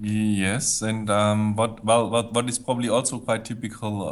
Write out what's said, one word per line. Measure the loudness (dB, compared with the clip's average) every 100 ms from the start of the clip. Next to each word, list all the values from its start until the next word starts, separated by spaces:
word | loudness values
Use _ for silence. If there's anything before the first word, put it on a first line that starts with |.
Yes, | -2 0 2 2 2 0 -2 -2
and, | -2 -2 0
um, | 4 4 4 2 2
what, | 0 0 2
well, | 4 4
what, | 0 0
what | -2 -2
is | -4
probably | -4 -2 0
also | 0 0 -4
quite | -4 -4 -4
typical, | -8 -10 -8 -6 -4 -4